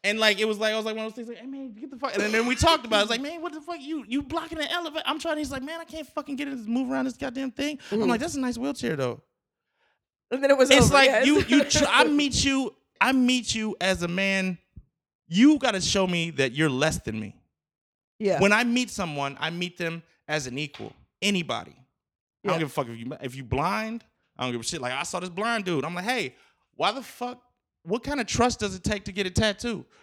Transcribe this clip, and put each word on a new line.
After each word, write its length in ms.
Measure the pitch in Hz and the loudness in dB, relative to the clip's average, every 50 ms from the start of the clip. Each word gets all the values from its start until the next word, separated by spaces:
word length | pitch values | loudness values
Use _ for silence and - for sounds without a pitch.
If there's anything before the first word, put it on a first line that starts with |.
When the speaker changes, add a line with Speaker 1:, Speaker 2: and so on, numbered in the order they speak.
| - | 0
Speaker 1:
And, 160 | 202 208 220 | 0 0 4
like, 200 | 220 214 208 190 | 4 4 4 4
it 60 | 214 | 2
was 120 | 220 214 | 0 0
like, 160 | 202 214 214 214 | 0 0 0 0
I 40 | |
was 80 | 220 214 | 0 -2
like, 100 | 220 214 | -4 -4
one 100 | 220 220 | -4 -6
of 60 | 220 | -8
those 40 | 220 | -8
things, 120 | 247 233 226 | -10 -12 -12
like, 80 | 233 175 | -12 -14
"Hey, 60 | 226 | -12
man, 260 | 269 269 277 269 262 208 | -12 -12 -10 -12 -12 -12
get 160 | 208 254 277 | -14 -14 -14
the 60 | 269 | -12
fuck," 160 | 233 277 262 - | -6 -6 -4 -2
and 80 | 202 202 | 0 0
then, 80 | 208 | 2
then 140 | 214 226 233 | 2 0 2
we 80 | 247 247 | 0 0
talked 300 | - - 330 330 311 233 | 2 4 4 4 4 2
about 140 | 233 220 208 | 0 2 2
it. 20 | 202 | 2
It's 60 | 220 | 2
like, 100 | 233 233 | 0 -4
"Man, 200 | 269 294 339 339 | -4 -6 -8 -8
what 120 | 311 349 302 | -8 -8 -10
the 80 | 311 | -10
fuck? 180 | 302 339 349 320 | -10 -10 -12 -10
You, 220 | 262 285 320 302 214 | -8 -8 -8 -8 -6
you 140 | 202 233 285 285 | -4 -4 -6 -4
blocking 340 | 254 285 330 320 320 339 | -4 -6 -6 -6 -6 -6
the 140 | 320 294 - | -6 -6 -4
elevator?" 320 | 311 349 349 320 294 311 - | -4 -4 -6 -6 -8 -6 -4
I'm 140 | - 302 311 | -4 -6 -4
trying, 180 | - 330 311 | -4 -4 -4
he's 140 | 302 302 262 | -2 -4 -6
like, 100 | 277 269 254 | -6 -8 -8
"Man, 160 | 294 330 330 | -10 -10 -12
I 40 | 330 | -12
can't 240 | 330 - 320 294 | -12 -12 -14 -14
fucking 280 | - _ 302 294 285 285 | -8 _ -10 -8 -8 -8
get 120 | 247 294 | -6 -6
in 100 | 277 277 | -6 -8
this, 80 | 247 220 | -8 -6
move 220 | 208 233 254 269 247 | -2 -2 -2 -2 -2
around 140 | 269 269 262 | -2 -2 -2
this 120 | 262 247 | -4 -6
goddamn 340 | - 277 269 240 262 269 262 | -6 -8 -8 -6 -6 -8 -6
thing." 260 | - - 269 294 302 269 - - | -6 -4 -4 -4 -4 -8 -8 -4
I'm 80 | 202 214 | -2 0
Speaker 2:
Mm-hmm. 100 | 220 370 | 2 2
Speaker 1:
like, 100 | 240 220 | 2 0
"That's 140 | 269 - - | -2 -4 -4
a 40 | 277 | -4
nice 180 | 262 247 240 | -4 -4 -4
wheelchair, 380 | 233 240 277 285 - - 233 165 | -4 -4 -6 -4 -4 -4 -4 -2
though." 260 | 139 135 123 113 - _ _ _ _ _ _ _ _ _ _ _ _ _ _ _ _ _ _ _ _ _ _ | -2 -2 -4 -4 -8 _ _ _ _ _ _ _ _ _ _ _ _ _ _ _ _ _ _ _ _ _ _
Speaker 2:
And 120 | - 269 269 | -4 0 4
then 60 | 277 | 4
it 60 | 277 | 6
was 120 | 262 262 - | 6 8 8
Speaker 1:
It's 140 | 269 285 285 | 10 8 8
Speaker 2:
over, 80 | - 285 | 8 8
Speaker 1:
like, 140 | 277 269 262 | 8 8 8
Speaker 2:
yes. 160 | 262 214 262 | 6 4 4
Speaker 1:
you, 140 | 269 294 403 - | 4 4 4 4
you 160 | - 240 285 277 | 6 4 4 4
tr-, 200 | - - 202 285 | 4 2 2 2
Speaker 2:
<laughs> 40 | - | 4
Speaker 1:
I 140 | 208 254 302 | 6 6 6
meet 380 | 311 294 294 294 277 - - - | 6 4 2 2 2 0 0 0
you, 300 | 277 269 269 262 214 - _ _ _ _ _ | 2 2 0 0 -4 -6 _ _ _ _ _
I 100 | 196 247 | 2 4
meet 420 | 269 262 254 240 254 254 220 - - | 4 4 4 4 4 2 0 -2 -4
you 220 | 220 220 220 190 - | -2 -2 -4 -4 -2
as 200 | 175 190 190 175 170 | 0 0 0 0 -2
a 40 | |
man. 500 | 170 170 185 196 196 196 190 185 185 180 - _ _ _ - - _ _ _ _ _ _ _ _ | -4 -2 -2 0 0 0 0 0 -2 -4 -6 _ _ _ -20 -20 _ _ _ _ _ _ _ _
You 300 | _ 160 185 240 294 311 285 | _ 4 6 8 8 8 6
gotta 220 | 262 247 208 190 | 2 0 0 0
show 240 | 175 - - 202 190 | -2 0 2 2 2
me 220 | 180 180 170 165 170 | 2 2 0 -2 -2
that 220 | 156 135 135 131 117 | 0 0 0 0 2
you're 160 | 143 160 156 | 2 2 2
less 300 | 127 127 143 160 151 - | 2 2 0 0 0 -2
than 200 | - - 107 110 | -6 -6 -6 -6
me. 160 | 107 101 - _ _ _ _ _ _ _ _ _ _ _ _ _ _ _ _ _ | -8 -10 -14 _ _ _ _ _ _ _ _ _ _ _ _ _ _ _ _ _
Speaker 2:
Yeah. 200 | 220 190 180 170 | 0 0 4 4
Speaker 1:
When 140 | 190 202 208 | 6 6 6
I 100 | 220 240 | 4 4
meet 260 | 240 233 254 254 - | 2 0 0 -2 -2
someone, 460 | - - 190 165 147 143 139 139 139 - | -4 -6 -6 -4 -4 -4 -4 -6 -4 -6
I 100 | - 156 | -6 -6
meet 280 | 170 175 180 175 175 | -4 -4 -6 -8 -6
them 240 | - 175 165 165 170 - _ _ _ _ | -6 -6 -6 -6 -8 -12 _ _ _ _
as 180 | - 151 156 135 | -4 -4 -4 -4
an 100 | 127 120 | -4 -6
equal. 360 | 139 151 143 - - 110 110 - _ _ _ _ _ | -6 -8 -8 -8 -12 -14 -14 -14 _ _ _ _ _
Anybody. 540 | - 202 202 185 170 131 120 110 - - - _ - _ _ _ _ _ _ _ _ _ _ _ _ | 0 0 2 2 0 -2 -4 -6 -6 -12 -20 _ -20 _ _ _ _ _ _ _ _ _ _ _ _
I 40 | |
don't 80 | 202 180 | -2 0
Speaker 2:
Yeah. 40 | 165 | 0
Speaker 1:
give 80 | 160 139 | -2 -2
a 20 | |
fuck 160 | - - 135 117 | -2 -4 -4 -4
if 80 | 117 | -6
you, 140 | 117 117 123 135 - | -10 -10 -10 -10 -8
if 140 | - 127 123 | -10 -10 -8
you 80 | 135 135 | -10 -6
blind. 600 | 110 117 131 151 180 202 214 220 220 226 233 _ _ _ _ _ _ _ | -4 -2 0 0 0 -2 -2 -4 -6 -10 -12 _ _ _ _ _ _ _
I 60 | - 123 | -6 -6
don't 80 | 127 | -4
give 100 | 120 117 | -4 -4
a 20 | 113 | -6
shit. 180 | - - 160 | -6 -8 -6
Like, 120 | 123 123 127 | -6 -6 -4
I 100 | 135 151 | -4 -6
saw 160 | - - 180 | -6 -6 -6
this 100 | 175 185 | -6 -6
blind 360 | 170 180 208 233 233 220 202 | -6 -4 -2 -2 -2 -2 -2
dude. 180 | 180 175 143 135 | -2 -2 -2 -2
I'm 120 | 160 175 | -4 -8
like, 100 | 175 180 | -6 -4
"Hey, 300 | 214 262 247 180 127 - _ _ _ _ _ _ _ _ | -2 -2 -2 -4 -6 -10 _ _ _ _ _ _ _ _
why 160 | - 151 185 | -2 0 0
the 100 | 220 269 | 0 -2
fuck, 400 | 240 - - - 247 247 247 247 _ _ _ _ _ _ _ _ _ | -10 -14 -12 -10 -10 -10 -10 -12 _ _ _ _ _ _ _ _ _
what 200 | 165 185 247 - | -4 -4 -4 -2
kind 160 | - 294 285 | -4 -4 -4
of 80 | 226 | -4
trust 320 | - - - 233 247 233 - | -2 2 2 2 2 2 0
does 160 | 214 202 190 | -4 -6 -6
it 80 | 185 - | -4 -2
take 220 | - 214 202 - | -2 -2 -2 -6
to 60 | - 190 | -10 -6
get 120 | 196 196 | -4 -4
a 60 | 185 | -2
tattoo?" 540 | 180 - 220 214 196 - - 240 226 - 131 _ _ _ | 0 0 0 0 0 -2 -4 -6 -6 -6 -8 _ _ _